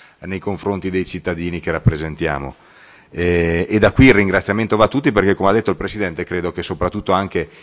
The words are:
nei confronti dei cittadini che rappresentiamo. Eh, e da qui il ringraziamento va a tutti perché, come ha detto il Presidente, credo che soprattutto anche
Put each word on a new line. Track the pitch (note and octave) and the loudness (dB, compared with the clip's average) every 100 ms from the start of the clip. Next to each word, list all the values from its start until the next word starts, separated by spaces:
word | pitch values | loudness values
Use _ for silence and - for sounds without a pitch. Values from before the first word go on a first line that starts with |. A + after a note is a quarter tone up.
| - _ | -20 _
nei | E2+ F#2+ | -10 -8
confronti | G#2 F#2 G#2 G2 F#2+ | -6 -6 -4 -4 -2
dei | F#2 F2 | -4 -4
cittadini | F2+ F2+ E2+ E2+ E2+ | -6 -6 -4 -4 -6
che | E2+ | -4
rappresentiamo. | D#2+ - D#2 D#2+ D2+ E2 C#2 C#2 - _ - - - _ - | -2 0 -2 -4 -4 -4 -4 -8 -14 _ -20 -20 -20 _ -4
Eh, | F2 F2 E2+ E2+ F#2+ | 0 2 2 0 0
e | G#2+ | 4
da | G2+ | 4
qui | - C3 | 6 6
il | |
ringraziamento | G#2 G2 F#2+ - G#2 A2+ A2 | 6 4 0 0 -2 0 2
va | G#2+ | 2
a | |
tutti | C3+ C#3+ | 2 0
perché, | G#2 G2 F#2 | 2 2 2
come | F#2+ | 2
ha | |
detto | A2 G#2+ | 2 2
il | E2+ | -2
Presidente, | F#2+ G#2 F#2+ E2 | -4 -4 -6 -4
credo | F2+ F2+ F2 | -6 -4 -4
che | E2 | -6
soprattutto | E2+ F2 F2+ G#2 G2 | -6 -4 -4 -2 0
anche | F#2 G2 F#2 D#2 - | 0 0 -4 -6 -10